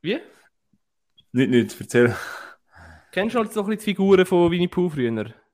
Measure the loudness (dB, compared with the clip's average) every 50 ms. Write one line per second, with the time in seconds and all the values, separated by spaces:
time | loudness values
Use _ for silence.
0 | _ -6 -6 -6 -8 -16 _ _ _ _ _ _ _ _ _ _ _ _ _ _
1 | _ _ _ _ _ _ 0 0 0 4 4 2 2 2 -6 -14 -14 -2 2 4
2 | 4 4 2 -2 -12 -14 -14 -16 -18 -20 -20 _ _ _ _ -20 -20 -20 -20 -20
3 | _ _ -6 -4 -4 -2 -2 -4 -4 -4 -4 -6 -4 -4 -6 -4 -4 -6 -2 0
4 | 4 4 4 4 4 4 4 2 2 2 2 0 -2 -2 -2 -2 -2 -2 -2 -2
5 | -2 -2 -2 -4 -6 -8 -12 _ _ _